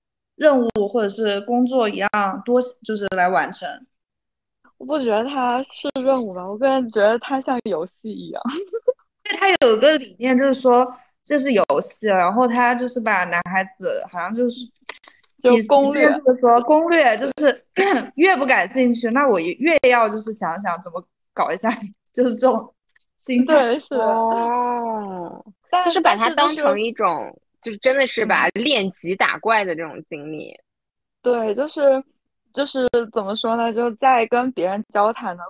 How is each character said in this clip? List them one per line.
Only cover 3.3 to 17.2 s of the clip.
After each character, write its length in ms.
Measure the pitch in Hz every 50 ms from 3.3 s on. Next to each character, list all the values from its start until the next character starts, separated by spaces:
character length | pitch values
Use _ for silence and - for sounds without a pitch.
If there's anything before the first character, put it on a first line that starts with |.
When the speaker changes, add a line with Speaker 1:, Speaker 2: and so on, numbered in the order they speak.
| 190 170 151 -
Speaker 1:
成？ 180 | 190 - 185 156 151 - 262 _ _ _ _ _ _ _ _ _ _ _ _ _ _ _ _ _ _ -
Speaker 2:
我 80 | 254
不 120 | 254 294 311
觉 80 | 262
得 180 | 233 208 214 233
它 360 | 269 285 277 247 247 240 254 269
是 240 | - - - - 285 - 269 254
任 180 | 269 269 262
务 120 | 240 202 180
吧， 100 | 180 180
我 120 | 190 202 214
个 100 | 262 269
人 220 | 269 269 254 226
觉 100 | 220 214
得 180 | 202 208 226 240
它 200 | - - 277 269
像 180 | 262 - 262 240 -
游 200 | 220 185 156 165
戏 260 | 190 _ _ - 220
一 180 | 202 190 180 165
样。 100 | - - -
<laughs> 840 | 240 277 339 403 370 - 466 - - 523 - _ _ _ _ - 415
Speaker 1:
因 20 |
为 60 | 392 -
它 100 | 381 392 370 - - 240
有 100 | 220 214
一 20 |
个 160 | 240 294 311 294
理 160 | 262 202 185 -
念， 180 | 233 262 262
就 100 | 247 277
是 80 | 269 262
说 280 | 269 262 254 240 247 254 254 254 - - _ _ _ -
这 140 | - 294 294
是 140 | 262 277
游 120 | 254 196 170 - - 151
戏， 280 | 185 - - - - 214
然 260 | 196 185 175 175 202
后 140 | 240 254 247
它 260 | 233 247 247 240 254
就 140 | 240 254 247
是 120 | 247 247
把 240 | 220 220 208 185 180
男 140 | 175 170 175 175 175
孩 120 | 185 190 190 190 -
子 280 | - 190 170 131 - - -
好 60 | - 175
像 160 | 170 185 220
就 160 | 233 247 240
是 160 | 240 247 247 226 _ _ _ - - - - - - _ - - _ _ -
Speaker 2:
就 80 | 247 240 226 226 -
攻 160 | 285 277 277 277 285
略。 140 | 294 302 302
Speaker 1:
你， 40 |
你 20 | 285
之 80 | - 285
前 0 |
就 80 | 262 247
是 60 | 254
说 200 | 254 240 233 240
攻 280 | 247 269 302 311 330 339
略， 260 | 339 330 294 247 220
就 100 | 214